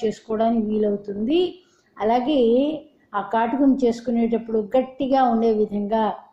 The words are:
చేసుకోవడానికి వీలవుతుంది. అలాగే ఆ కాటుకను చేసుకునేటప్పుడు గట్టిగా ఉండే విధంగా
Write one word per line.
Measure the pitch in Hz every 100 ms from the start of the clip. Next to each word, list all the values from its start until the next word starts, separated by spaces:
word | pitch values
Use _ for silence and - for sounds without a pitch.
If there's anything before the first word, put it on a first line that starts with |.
చేసుకోవడానికి | 220 202 - 220 226 233 214
వీలవుతుంది. | 214 208 202 - 202 220 339 359 - _ _ _ -
అలాగే | 208 247 247 294 233 247 285 311 - _ _
ఆ | 202
కాటుకను | 196 226 233 262 277 262
చేసుకునేటప్పుడు | 240 233 - 233 233 226 226 220 202 262
గట్టిగా | 254 - 269 269
ఉండే | 254 226 226
విధంగా | 214 208 202 202 226 214 175 -